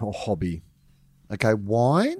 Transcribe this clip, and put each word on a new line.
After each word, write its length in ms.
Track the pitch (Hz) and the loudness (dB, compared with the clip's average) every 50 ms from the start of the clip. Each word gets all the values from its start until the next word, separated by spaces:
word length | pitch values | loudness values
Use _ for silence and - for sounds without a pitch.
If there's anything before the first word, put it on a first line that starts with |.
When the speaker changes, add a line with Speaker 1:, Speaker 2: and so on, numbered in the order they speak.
Speaker 1:
or 100 | 117 104 | -6 -8
hobby. 500 | 98 - - 110 101 80 92 87 85 78 - - _ _ _ _ _ _ _ _ _ _ _ - | -6 -6 -4 -4 -2 -2 -2 -4 -4 -6 -10 -16 _ _ _ _ _ _ _ _ _ _ _ -10
Speaker 2:
Okay, 220 | 107 101 - 110 110 | -6 0 2 2 2
wine? 640 | 107 101 98 110 117 120 127 147 175 220 294 339 | 2 0 0 2 2 4 4 4 4 2 0 -2